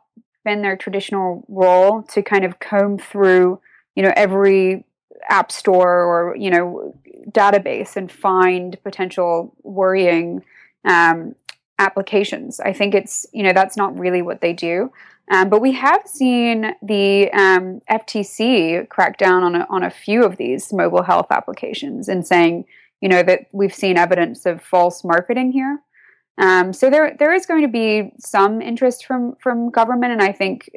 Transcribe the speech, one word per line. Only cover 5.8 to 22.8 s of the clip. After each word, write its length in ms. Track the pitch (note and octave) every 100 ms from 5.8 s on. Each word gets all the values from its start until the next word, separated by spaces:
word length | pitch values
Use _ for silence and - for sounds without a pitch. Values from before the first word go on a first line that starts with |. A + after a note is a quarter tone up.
| F3+ F3
or, 340 | F3 E3+ F3 -
you 140 | G3
know, 460 | F3 F3+ - - - _ - -
database 680 | G#3+ G3+ G3+ F#3 A#2+ - F#3+
and 140 | F#3
find 680 | - G3 F#3 F#3 F3+ F3+ F#3
potential 720 | G3+ G3 F#3 F#3+ F3 E3+ - _
worrying, 800 | - F#3+ F#3+ F#3+ F3 E3 E3+ F3+ - _ _ _
um, 520 | - F3 E3 E3 - - - - _ -
applications. 800 | G3 G3 F#3+ G#3 G3+ - - -
I 140 | G3
think 200 | F#3 G3+
it's, 320 | G3 - - -
you 120 | A3+
know, 80 | G3
that's 240 | F#3 F#3+ G#3+
not 200 | G3 F3+
really 240 | F3+ F3+
what 200 | F3 -
they 120 | F3
do. 380 | E3+ E3+ E3+ C4 _ - _ -
Um, 180 | F#3+ F#3+
but 120 | G#3+
we 100 | C4
have 300 | C4 C4+ F#4+ -
seen 680 | - B3+ B3 A#3 A3 A3 -
the, 480 | G3+ G3+ G3 G3 G3
um, 480 | G3+ F#3+ F#3 F#3 F#3 -
F 180 | A3 -
T 180 | G#3+
C 560 | F#3+ - A3+ A3+ D#3+ E3+ -
crack 280 | - F3+ -
down 260 | F#3+ F3+
on 100 | F3+
a, 120 | F3 -
on 140 | F#3
a 60 | F3
few 340 | - - A3+
of 140 | G#3+ F#3
these 340 | A#2 C3+ -
mobile 320 | F#3+ E3+ F3
health 240 | F3+ F3 -
applications 760 | - - - - - C#3 - G3+
and 180 | F#3 -
saying, 380 | F3 E3+ E3+ - _